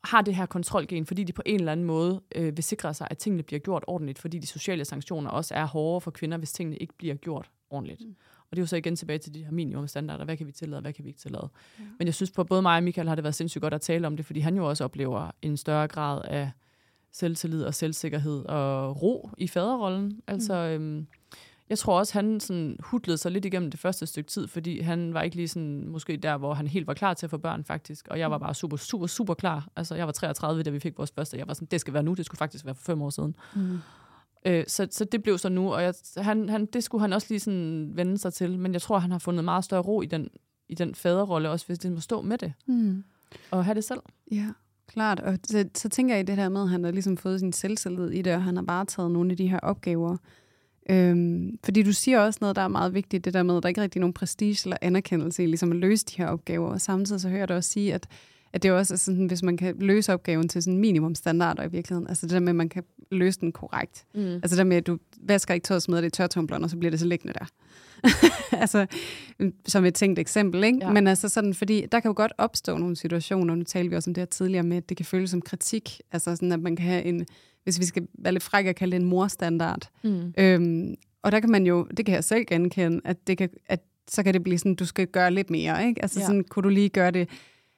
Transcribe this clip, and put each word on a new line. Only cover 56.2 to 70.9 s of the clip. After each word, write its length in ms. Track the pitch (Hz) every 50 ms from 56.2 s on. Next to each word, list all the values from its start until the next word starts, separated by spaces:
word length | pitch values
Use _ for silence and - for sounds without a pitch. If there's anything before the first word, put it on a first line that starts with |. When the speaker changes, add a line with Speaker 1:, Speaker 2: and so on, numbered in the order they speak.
| 180 156
Speaker 2:
opgaver. 420 | - 165 - - 175 165 170 165
Og 120 | - 190
samtidig 400 | - - 190 185 196 196 208 190
så 80 | 180 185
hører 100 | 185 196
jeg 80 | 196 185
dig 100 | 180 175
også 120 | 170 -
sige, 240 | - 208 202 202 160
at, 140 | 160 - - - - - _ _ _ _ _ -
at 100 | 185 -
det 80 | 190
også 220 | 185 180 196 190 175
er 40 | 180
sådan, 280 | - - 190 180 190
hvis 180 | 180 180 175 185
man 140 | 180 175 170
kan 180 | 180 180 - -
løse 340 | 196 196 196 214 208 - 190
opgaven 360 | 175 - - 170 160 170 170
til 140 | - 180 170
sådan 160 | 185 185 185
minimumsstandarder 840 | 208 226 190 156 156 165 170 - - 170 165 170 175 165 165 - -
i 80 | 170
virkeligheden. 360 | 175 175 170 - 180 175 - -
Altså 180 | 175 165 -
det 80 | 165 175
der 60 | 180
med, 100 | 180 180
at 60 | 175
man 140 | 170 165 165
kan 140 | - 185 175 _ _ - - _
løse 280 | 196 185 180 185 190 -
den 120 | - 170
korrekt. 540 | 170 - - - - - - - _ - _ _ _
Speaker 1:
Mm. 60 | 208
Speaker 2:
Altså 280 | 208 185 175 175 175 180
det 80 | 180 180
der 60 | 190
med, 140 | 190 180 175
at 100 | 170 -
du 100 | 170 160 _ _ - -
vasker 320 | - - 202 196 - - 180
ikke 120 | 175 -
tøjet, 180 | - 196 180 160
smider 180 | - 175 170
det 60 | 170 170
i 40 |
tørretumbleren, 520 | - - 190 175 - 175 - 156 - 147 160
og 60 | 170
så 80 | 165 170
bliver 120 | 170 170
det 80 | 160 160
så 60 | 170 175
liggende 260 | 175 170 - - -
der. 120 | - - 165 _ _ _ _ - - - - - - -
<laughs> 20 | 254 - - - 330 - - 554 -
Altså, 340 | - - - 208 - 208 196 190 - 330 - - - - - - - _ 196 190 170 - _ -
som 180 | - 202 185
et 80 | 180 175
tænkt 260 | - 208 196 185 170
eksempel, 440 | 165 - - 214 208 190 175 180 202
ikke? 140 | 220 247 262
Speaker 1:
Ja. 100 | 285 277